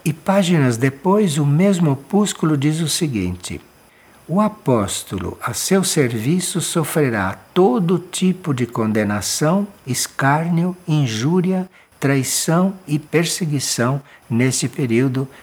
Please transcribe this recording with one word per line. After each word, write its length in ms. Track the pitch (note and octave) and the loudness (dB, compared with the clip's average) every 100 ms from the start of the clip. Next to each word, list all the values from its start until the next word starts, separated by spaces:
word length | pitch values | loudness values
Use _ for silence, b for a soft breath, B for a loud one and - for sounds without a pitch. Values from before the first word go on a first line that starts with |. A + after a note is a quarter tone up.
E 80 | D#3+ | -6
páginas 640 | - - G3 F3 E3 B2+ A2+ | -4 0 0 2 4 2 2
depois, 640 | C3+ - F3+ G#3 G3+ C#3+ | -2 0 0 2 2 0
o 60 | |
mesmo 460 | C#3+ D3+ G3 F3+ D#3+ | 2 4 4 4 2
opúsculo 680 | C3+ - G3+ G3+ - D#3+ D3 | 0 0 0 0 0 0 2
diz 220 | D3 D#3 | 0 0
o 100 | D#3+ | -2
seguinte: 720 | - D#3 A2 F2+ F2+ - D2 - _ b b b b - | -2 -2 -2 -4 -6 -10 -12 -14 _ b b b b -2
"O 120 | F3+ | 0
apóstolo 960 | G#3+ G#3 - A#2 G2 - - F#2+ F2 - | 0 0 0 2 0 -6 -8 -8 -6 -8
a 100 | - | -8
seu 300 | - - F#3+ | -6 0 2
serviço 760 | F#3 D#3+ B2 A#2 A#2+ F3+ - E3+ | 2 0 0 0 0 0 -2 -4
sofrerá 760 | - E3+ D3+ E3 C3+ A2+ F#2+ - - | -2 -2 0 0 0 0 -2 -6 -2
todo 460 | F3+ G3 B3 E3+ F3 | 4 4 4 2 0
tipo 560 | F3+ - F#3 F#3 D#3+ | -2 -2 0 0 -4
de 100 | B2+ | -2
condenação, 1000 | A#2+ - A2 G#2+ G#2 G#2 - - D3+ G3 G3+ - | -2 -2 0 0 0 -2 -4 0 0 0 -2 -8
escárnio, 920 | C3+ B2 - - C3+ D3+ E3+ E3 F3+ F3 - | -8 -6 -6 -2 0 0 0 0 0 -4 -2
injúria, 840 | D3+ C3 A2 C#3 F3+ F3+ F#3 F#3 b b _ | 0 0 0 0 2 2 -2 -4 b b _
traição 760 | C#3 C#3 C3 - - E3 F#3+ G3 - | 0 0 0 -2 0 2 0 -2 -4
e 140 | D3+ | -4
perseguição 1000 | - D3+ E3 - D#3+ C#3+ - - A#2+ C#3+ B B - | 0 0 0 -2 -2 -2 -4 -2 -2 -2 B B -4
nesse 380 | A#2 C3 B2+ B2+ | 0 0 0 -4
período 580 | - B2 A2+ C3+ B2+ C3+ B | -4 0 2 2 -2 -6 B